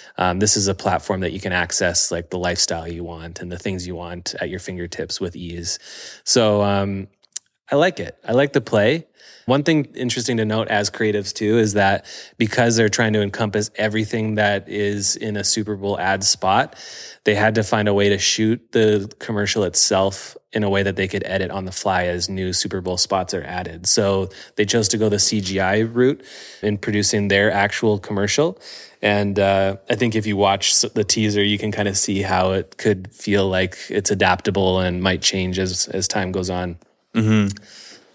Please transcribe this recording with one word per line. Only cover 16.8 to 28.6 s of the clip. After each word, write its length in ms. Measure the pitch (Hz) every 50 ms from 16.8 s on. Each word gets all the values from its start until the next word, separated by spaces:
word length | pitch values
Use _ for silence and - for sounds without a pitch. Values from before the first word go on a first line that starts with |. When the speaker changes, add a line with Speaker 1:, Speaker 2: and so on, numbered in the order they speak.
| - - - - - - - _ -
Speaker 1:
they 100 | 107 104
had 220 | 104 104 113 107
to 80 | 113 104
find 240 | - 120 107 104 104
a 60 | 101
way 140 | 101 101 101
to 80 | 101 95
shoot 420 | - - - - 110 110 120 113 _ _
the 400 | - 117 110 107 104 101 101 104 - -
commercial 460 | - - 110 101 104 95 - 110 98
itself 720 | 87 87 - - - 104 95 98 98 95 - - - - - _ _
in 100 | - 110
a 80 | 104 98
way 120 | 98 98 95
that 100 | 98 90
they 140 | 98 95 90
could 160 | 98 98 -
edit 240 | - 95 95 92 82
on 140 | - 98 92
the 80 | 92
fly 320 | 92 - - 101 92 90 90
as 240 | 87 87 90 85 -
new 240 | 95 95 92 92
Super 280 | 90 - - 95 101 95
Bowl 160 | 90 92 90
spots 380 | 87 - - 101 92 92 - 98
are 80 | 87
added. 440 | 73 76 90 90 90 85 82 85 90
So 420 | - - 113 101 98 98 95 95 95 - - - - -
they 80 | - 107
chose 220 | 98 - 117 107 101
to 100 | 117 104
go 100 | 110 107
the 100 | 104 101
C 220 | - - 113 104
G 180 | 95 92 98 95
I 220 | 92 92 101 110
route 420 | 113 113 117 123 127 135 147 - - - - - - - - -
in 160 | - 107 104 101
producing 480 | - 110 104 104 98 - 113 104 101 98
their 220 | 98 98 101 107
actual 480 | 92 101 101 101 - - 117 110 104 98
commercial. 640 | - - 107 98 101 101 - 139 151 175 190 -